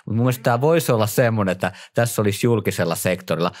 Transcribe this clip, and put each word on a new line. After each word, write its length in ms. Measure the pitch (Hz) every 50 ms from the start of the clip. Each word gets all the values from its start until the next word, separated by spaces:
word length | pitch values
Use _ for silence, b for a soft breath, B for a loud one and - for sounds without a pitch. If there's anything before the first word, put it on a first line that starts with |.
| B
Mut 100 | - 107
mun 80 | 113 123
mielestä 180 | 127 123 127 -
tää 180 | 131 120 120
voisi 320 | 139 156 165 165 156 - 127
olla 140 | 110 107
semmonen, 460 | 104 - - 127 117 113 110 101 92 90
että 200 | 92 - 90 B B B B _
tässä 280 | - 117 113 - - 107
olisi 240 | 104 98 - -
julkisella 480 | 120 120 107 98 98 92 - 90 85 82
sektorilla, 580 | - - 92 90 92 - - 90 78 87 90 B B